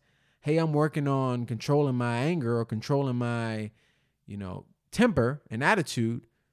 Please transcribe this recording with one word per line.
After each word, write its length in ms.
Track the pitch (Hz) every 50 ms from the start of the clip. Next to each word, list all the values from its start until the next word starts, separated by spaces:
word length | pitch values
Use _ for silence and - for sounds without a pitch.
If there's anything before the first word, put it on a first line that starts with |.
| _ _ _ _ _ _ _ _
"Hey, 160 | - 151 156 165
I'm 140 | 165 160
working 360 | 147 147 151 151 - 156 143 139
on 380 | 139 135 131 127 123 120 120
controlling 500 | - 120 113 - - 143 147 147 139 127
my 220 | 123 123 120 120 120
anger 420 | 131 156 180 165 123 117 120 117
or 60 | 113
controlling 500 | - 113 110 - - 143 139 139 131 123
my, 560 | 123 120 120 117 117 113 113 110 110 107 104 - _ _ _ _ _ _ _ _ _ _ -
you 100 | 101 101
know, 280 | 98 92 95 95 - _ _ _ _ _
temper 500 | - - 233 247 170 131 113 120 143 147 - -
and 140 | 110 113 139
attitude, 640 | 175 220 202 151 - - 127 113 113 117 - - _ _ _ _ _